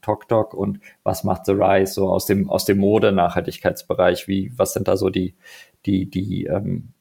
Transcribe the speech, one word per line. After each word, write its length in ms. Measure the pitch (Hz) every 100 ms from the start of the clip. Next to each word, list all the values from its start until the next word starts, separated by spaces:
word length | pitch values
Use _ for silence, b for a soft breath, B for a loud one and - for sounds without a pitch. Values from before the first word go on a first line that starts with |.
Tok 280 | - 107 -
Tok 260 | - 110
und 260 | - 101 - B B
was 220 | - 98
macht 200 | 101 92
The 80 | -
Rise 400 | 98 95 98 95
so 160 | - 95
aus 160 | 92
dem, 240 | - 101 95
aus 160 | 95
dem 140 | - 101
Mode-Nachhaltigkeitsbereich? 1500 | 98 107 104 98 87 90 85 - - - - 87 90 90 -
Wie, 240 | 98 95 -
was 160 | 98
sind 160 | 110 95
da 80 | 95
so 140 | 95
die, 240 | 95 92 - B B B _
die, 240 | - 98 87
die, 360 | 92 101 95
ähm, 480 | - 98 95 92 - -